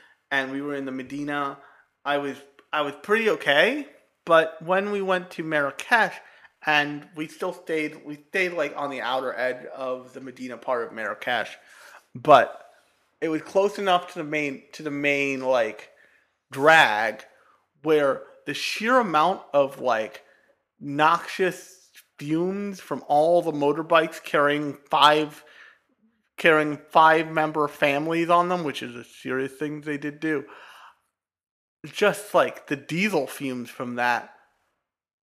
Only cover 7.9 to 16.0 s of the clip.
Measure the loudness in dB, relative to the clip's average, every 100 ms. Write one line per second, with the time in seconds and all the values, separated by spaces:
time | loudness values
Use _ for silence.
7.9 | -8 -16 -18 _ -2 -2 -2 -4 -4 -8
8.9 | -6 -4 -4 -4 -4 -4 -4 -12 -10 -8
9.9 | -8 -12 -16 -16 -14 -14 -10 -6 -4 -4
10.9 | -6 -8 -6 -4 -4 -4 -12 _ -20 -20
11.9 | -20 _ -2 6 8 6 -2 -20 _ _
12.9 | _ _ _ -6 -6 -2 0 0 0 0
13.9 | 0 0 -10 -6 -4 -4 -8 -14 -12 -10
14.9 | -2 0 0 0 -2 0 2 0 -4 -18
15.9 | _